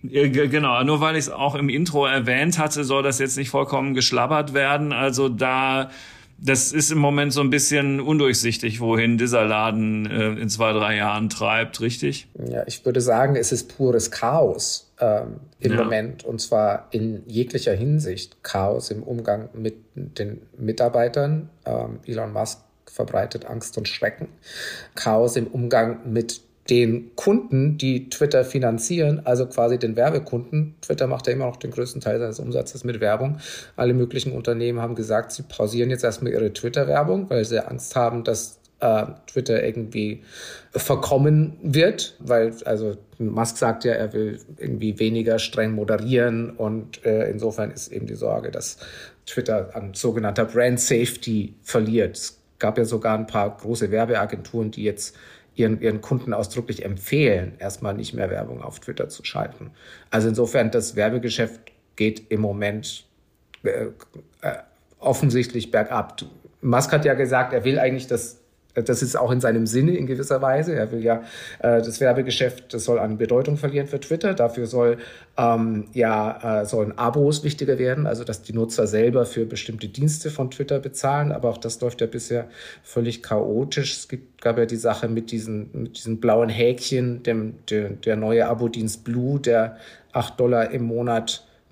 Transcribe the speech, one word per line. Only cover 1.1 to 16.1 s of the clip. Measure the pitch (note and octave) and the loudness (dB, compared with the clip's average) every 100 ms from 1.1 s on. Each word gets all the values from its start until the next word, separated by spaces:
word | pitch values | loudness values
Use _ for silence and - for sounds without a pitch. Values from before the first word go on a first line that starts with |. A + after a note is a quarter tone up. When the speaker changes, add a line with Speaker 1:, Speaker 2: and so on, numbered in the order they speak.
| D#3+ | 0
Speaker 1:
ich's | D3 | -2
auch | - C#3 C#3 | -2 -2 0
im | C#3 | 0
Intro | C3+ E3+ D3 C#3 | 0 0 2 2
erwähnt | C3+ A#2+ B2+ D#3 E3 | 2 2 2 2 2
hatte, | D3+ D3 | 0 0
soll | C#3 C3+ | 0 2
das | C#3 C3 | 2 0
jetzt | C3+ C3+ | -2 -2
nicht | C3+ | -2
vollkommen | C#3 C#3 C#3 C3+ | 0 0 0 0
geschlabbert | C3 B2 B2 B2 D3+ C#3+ | 0 2 2 2 2 2
werden. | C3+ C#3 D3 D3+ | 0 2 2 0
Also | B2 C3+ B2+ C3+ | 0 0 2 0
da, | A2+ C3 C3 C3+ C3 C3 - - - - - | 2 0 2 2 0 -2 -8 -20 -20 -20 -8
das | C3+ C3 - | 0 2 2
ist | D#3 D3 | 0 2
im | D#3+ | 4
Moment | C#3+ C#3+ C#3+ | 4 4 2
so | C#3 | 2
ein | C#3 | 2
bisschen | C3 C3 D3 C#3 C3+ | 2 2 2 2 0
undurchsichtig, | C3+ D#3 C#3 A#2+ A#2 A2+ A#2 A2 | 2 4 4 4 0 0 -4 -2
wohin | A#2 A2+ A#2 A#2 | 2 4 4 4
dieser | A#2+ A#2+ G#2+ | 4 4 4
Laden, | G#2+ A2 A2 A2 G#2+ G#2+ | 2 2 0 0 0 -2
äh, | G#2+ A2 | 0 0
in | G#2+ A2 | 0 -4
zwei, | G#2+ A2+ | 0 2
drei | G#2+ G#2+ G#2+ | 2 2 2
Jahren | G#2 G#2+ A2 | 0 0 -2
treibt, | - G#2+ A2 A2+ - | -2 0 0 -2 -2
richtig? | A2+ A#2+ C#3+ C#3 - - A#2+ | -4 -2 -4 -4 -10 -10 -6
Speaker 2:
Ja, | A#2+ - | -4 -4
ich | - - | -4 0
würde | B2 | 2
sagen, | B2 A2+ C3+ C#3 | 4 4 4 2
es | A#2 | 2
ist | A#2+ - - | -2 -4 0
pures | C3 A#2+ - | 2 4 2
Chaos, | - A#2 D#3 B2+ E2 - - - _ | -2 0 4 4 2 -4 -6 -8 _
ähm, | A#2 G#2 - - - _ | 2 2 -2 -12 -18 _
im | - | 0
Speaker 1:
Ja. | A#2 A2+ | 2 2
Speaker 2:
Moment, | A2+ A2+ | 0 -2